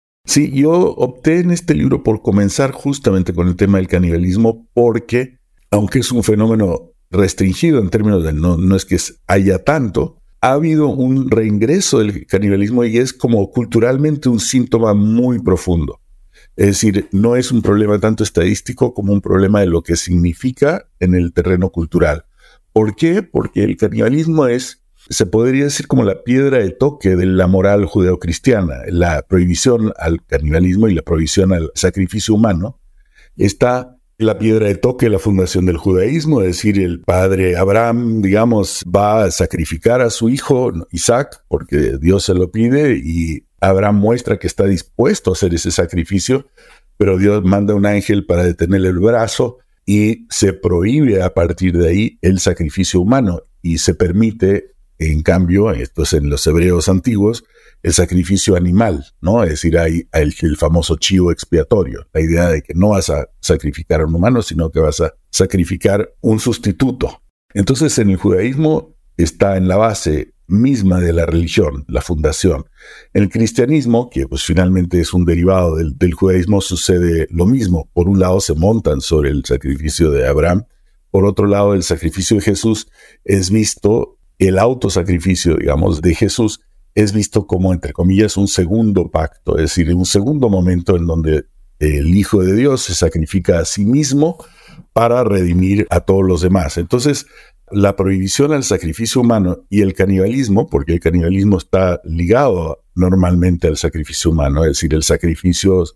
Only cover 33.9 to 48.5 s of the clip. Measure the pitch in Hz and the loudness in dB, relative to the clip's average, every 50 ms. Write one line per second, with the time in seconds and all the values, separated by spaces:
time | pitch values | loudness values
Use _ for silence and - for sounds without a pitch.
33.9 | - _ _ _ _ - 110 110 104 98 107 110 110 110 107 101 98 92 - 123 | -16 _ _ _ _ -2 -2 -2 0 0 0 0 2 2 2 0 0 0 -2 -2
34.9 | 123 - 120 113 104 95 - 110 98 95 92 90 - 95 90 92 85 82 - 98 | 0 0 0 0 0 0 0 0 0 0 0 0 0 0 0 0 0 0 0 0
35.9 | 92 92 95 120 147 165 151 156 151 123 95 90 87 - - 104 101 98 92 87 | 0 2 0 0 -2 -2 -2 0 0 0 0 -2 -2 -2 -2 -2 0 0 0 -2
36.9 | 87 - - - 87 92 95 95 95 92 95 92 87 85 95 95 101 110 117 117 | -4 -4 -4 -2 0 0 2 0 0 0 0 0 0 0 0 2 2 2 2 0
37.9 | 117 120 120 117 113 110 98 95 98 107 113 120 117 104 95 - - - - 87 | 0 -2 -2 -2 -2 0 0 2 2 2 2 2 2 0 0 -2 -6 -8 -4 -2
38.9 | 90 98 104 104 107 113 107 90 - - 87 - - 85 80 - 82 78 - 113 | 0 0 2 2 2 2 0 0 0 -2 -2 -2 -2 -4 -6 -6 -6 -2 0 0
39.9 | 120 127 123 113 - - 113 113 131 139 - - 143 123 127 117 87 82 - - | 2 2 0 0 -2 -2 0 0 0 -2 0 0 0 0 0 -2 -4 -6 -8 -8
40.9 | - 82 - - 117 127 143 - - - _ _ 87 82 - - - 73 71 - | -8 -4 -2 0 0 0 -2 -4 -10 -18 _ _ -6 -6 -4 -4 -2 -2 -2 -2
41.9 | 67 67 73 87 95 98 - - 92 90 92 87 - 110 113 117 131 147 151 139 | -4 -2 0 0 0 2 0 0 0 0 -2 -2 -2 -2 0 0 2 2 2 0
42.9 | 113 - - 80 82 85 85 80 78 - - _ _ _ - 95 95 95 101 104 | 0 -2 -2 -4 -4 -4 -4 -4 -6 -8 -12 _ _ _ 0 2 2 2 2 2
43.9 | 104 101 101 214 240 254 - - 107 - - - - - 98 101 98 85 - - | 2 2 2 2 0 -2 -2 -4 -4 -4 -4 -4 -2 0 0 0 0 -2 -4 -6
44.9 | _ - 165 170 208 - - - 90 - 101 90 85 78 - 87 - - 90 87 | _ -2 0 0 0 0 -2 -4 -2 -2 -2 -2 -2 -2 -4 -4 -2 -2 -2 -2
45.9 | - 87 80 - 98 95 - - 131 135 - _ _ _ _ _ - _ _ _ | -2 -4 -4 -2 -4 -2 -2 -2 -2 -2 -4 _ _ _ _ _ -20 _ _ _
46.9 | _ - 101 101 95 92 98 101 104 104 92 90 98 101 101 101 104 101 101 104 | _ 0 0 2 2 2 2 2 2 2 2 2 2 2 2 0 0 0 0 0
47.9 | 104 101 - - 104 101 - - 87 87 90 90 | 0 0 0 0 0 0 0 0 0 0 2 0